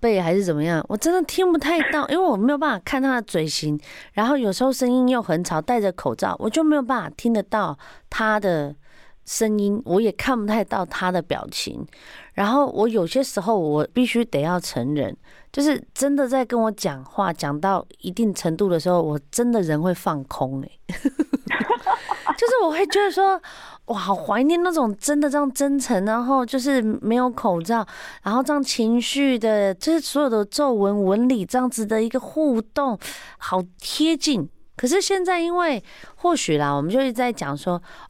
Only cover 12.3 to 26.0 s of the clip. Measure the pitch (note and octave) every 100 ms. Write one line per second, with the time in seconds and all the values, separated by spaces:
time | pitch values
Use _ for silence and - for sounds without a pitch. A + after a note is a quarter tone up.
12.3 | - G3+ C4+ C#4 - A3+ A3 E3 C4 C4
13.3 | G#3+ F#3 G#3+ D#3 D3+ D3+ B3 B3 A#3 A#3
14.3 | C#3 D#3 F3+ - - B2 D3 G#2 - -
15.3 | - - - D4 C4+ - - C#4 C#4+ B3+
16.3 | C4 A#3+ A#3+ A3 G#3 F3 C3+ C3 - F#3
17.3 | D#3 C#3+ D3 F#3+ F#3+ - - F3+ F3+ A3
18.3 | F3 E3+ D#3+ G3+ E3+ F3 F3 D#3+ D3 -
19.3 | - A#3+ A3+ E3 D3+ F3+ E3+ F#3 D3 C3+
20.3 | - C3 C3+ - - - F3+ C4+ - D#4
21.3 | - - - - A#4 - A#4 - - -
22.3 | - A#4 B4+ E4+ D#4+ F#4+ G4 G4+ F#4 G4
23.3 | F#4 - - - - - G#3 F3+ F#3+ -
24.3 | G#3+ C#4+ F4 F4+ D#4+ A#3 G3 - D4 D4
25.3 | D4 C#4+ C4+ C#4 C#4 B3 G3